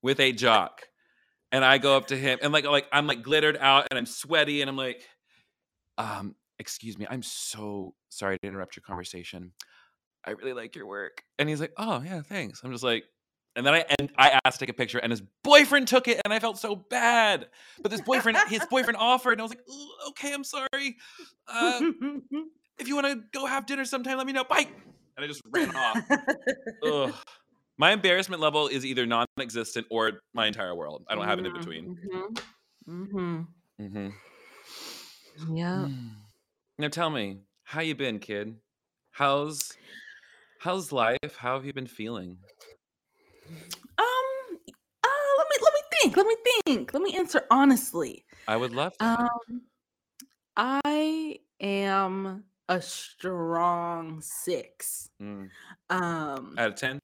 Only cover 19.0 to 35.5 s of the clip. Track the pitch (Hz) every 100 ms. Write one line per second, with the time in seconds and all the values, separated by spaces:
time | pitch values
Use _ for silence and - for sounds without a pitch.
19 | 226 247 247 220 226 240 - 269 294 -
20 | 294 285 285 285 277 294 269 269 277 240
21 | - - 311 _ - 226 233 247 320 -
22 | 262 294 - 285 320 _ _ _ 247 285
23 | 277 269 214 269 269 269 262 277 262 269
24 | 254 262 262 269 254 - 294 - - -
25 | _ - 147 147 214 269 277 170 233 226
26 | 226 277 - - - - - 226 151 147
27 | 135 - - - _ _ _ _ 156 214
28 | 185 180 190 180 156 151 147 135 131 127
29 | 120 117 120 - 127 117 113 - 117 113
30 | 110 104 _ 120 110 107 95 87 76 76
31 | 87 87 104 95 92 85 85 80 85 175
32 | 190 185 196 226 - _ _ _ - 175
33 | 196 196 180 165 170 _ _ _ 104 104
34 | 98 101 - - - - - - - -
35 | - - _ - 160